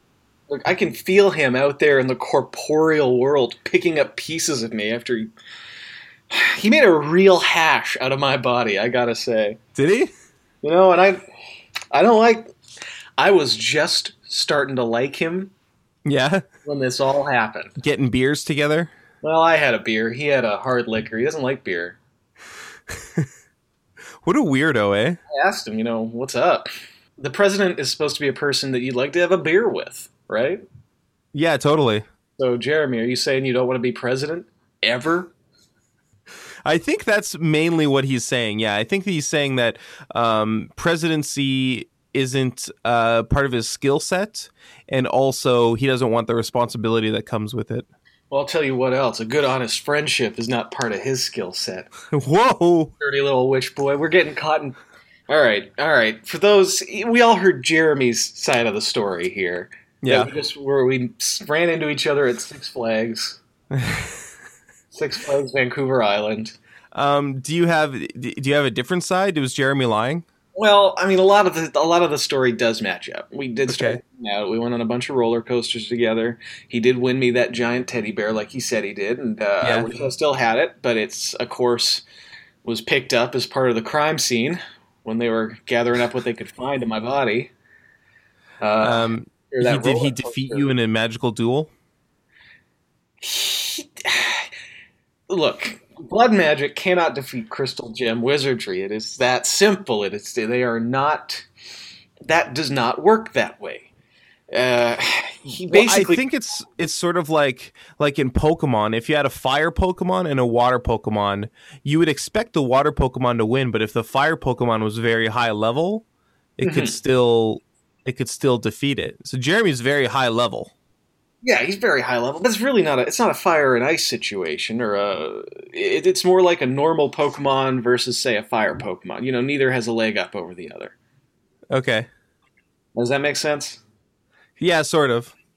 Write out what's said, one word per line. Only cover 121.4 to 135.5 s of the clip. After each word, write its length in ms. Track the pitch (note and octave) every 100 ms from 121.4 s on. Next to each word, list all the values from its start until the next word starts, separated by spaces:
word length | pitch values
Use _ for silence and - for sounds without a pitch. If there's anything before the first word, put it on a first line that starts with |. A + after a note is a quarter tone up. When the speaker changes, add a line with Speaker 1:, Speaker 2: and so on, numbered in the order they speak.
Speaker 1:
Yeah, 160 | B3 E3+
he's 140 | B2 G3
very 240 | A#3 C#3
high 180 | B2 A#2+
level. 220 | B2 D#3
That's 200 | A#3+ G#3+
really 220 | C4 A#3+
not 160 | D#3+ C3+
a, 40 |
it's 160 | - -
not 120 | A3
a 40 |
fire 420 | D3 F#3 D#3+ C#3 A#2+
and 80 |
ice 200 | C3 D#3+
situation, 760 | - A#2 - G2+ E2 D2+ - A2+
or 140 | A2+ G2+
a, 460 | G2+ F2+ D2+ G1+ - - -
it, 320 | - G3+ C3+
it's 200 | E3+ -
more 180 | F3+ F#3
like 180 | F3+ E3+
a 40 | B2+
normal 460 | C3+ D#3 D#3+ C#3
Pokemon 680 | - C#3+ C3+ C#3 C3+ C3+ C3
versus, 360 | A#2+ B2 B2+ A#2
say, 180 | C3 G#2+
a 60 |
fire 320 | - A#2 G2+
Pokemon. 480 | - G#2 F#2 F#2 -
You 60 | B2+
know, 100 | B2+
neither 300 | C3 C#3+ C3
has 160 | B2+ A2+
a 60 |
leg 260 | A2+ A2 G2+
up 160 | F2+
over 180 | G2+ F2
the 200 | F2+ D#2+
other. 240 | - - - _ _ _ _ _ _ _
Speaker 2:
Okay. 380 | C3+ C3 A2+ A#2 _ _ _ _ _ _ _ _ A2+
Speaker 1:
Does 140 | A#2+
that 100 | C#3
make 160 | D3 C3+
sense? 420 | D3+ D3 - - _ _ _ _ _ _ _ _
Speaker 2:
Yeah, 240 | E3+ E3
sort 300 | D3 E3 C#3
of. 240 | A#2 A#2+ _ _